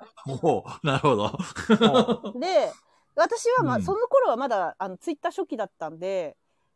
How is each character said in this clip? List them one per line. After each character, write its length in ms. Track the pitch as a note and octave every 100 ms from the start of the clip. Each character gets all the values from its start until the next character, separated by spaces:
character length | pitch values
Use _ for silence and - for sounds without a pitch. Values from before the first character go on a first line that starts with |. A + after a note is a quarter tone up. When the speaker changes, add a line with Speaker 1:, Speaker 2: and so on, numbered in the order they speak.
| - -
Speaker 1:
ほ 200 | C#3 C3
ど 0 |
ね。 40 |
お 180 | E3 A2
う、 260 | - - D3+
な 60 |
る 40 | C3+
ほ 160 | D3 G#2+
ど。 220 | G#2+ - F3+ - - G#3+ A3+ B3 - - G#3
Speaker 2:
お 40 | B3
う。 20 |
Speaker 3:
で、 320 | F4 E4 F#3+ - _ _ _ -
私 300 | F4+ A#4 A#4 B4+
は 60 |
ま-、 120 | D#4 A#3+
Speaker 1:
う 20 |
ん。 40 |
Speaker 3:
そ 100 | F3+
の 120 | G4+ A#4+
頃 200 | C5+ A4+
は 60 | A#3+
ま 120 | C4+
だ、 260 | G#3 E3 -
あ 100 | F#3+
の、 80 | F3+
Twitter 320 | - D4 E4+
初 160 | G4+ F4+
期 100 | A#3
だ 80 |
っ 60 | G3 -
た 120 | D#3
ん 80 | D#3+
で、 360 | F#3 F#3+ D3+ - _ _ _